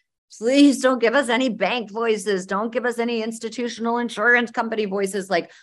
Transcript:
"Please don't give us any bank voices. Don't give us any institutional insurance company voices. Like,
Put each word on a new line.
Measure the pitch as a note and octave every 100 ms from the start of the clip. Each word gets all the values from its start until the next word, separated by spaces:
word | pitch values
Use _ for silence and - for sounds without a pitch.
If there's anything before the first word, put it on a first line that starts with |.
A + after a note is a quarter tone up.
| _ _ _ -
"Please | A3 C#4 C#4+ B3+
don't | B3+ B3+
give | A3+
us | B3+ A#3+
any | A#3 C4
bank | G3 F#3+ B3 G#3
voices. | G#3 A#3 G#3+ G3+ F#3+ F#3+
Don't | G3 A3+
give | A#3 A#3+
us | A#3
any | A#3 A#3
institutional | A3+ A3+ A3+ A3+ A#3+ A3+ A3+ A#3+
insurance | A#3+ G#3 A3+ A#3+ A#3
company | B3 A3+ A3 G#3
voices. | G3 G3 G3+ F#3+
Like, | F3 E3+ -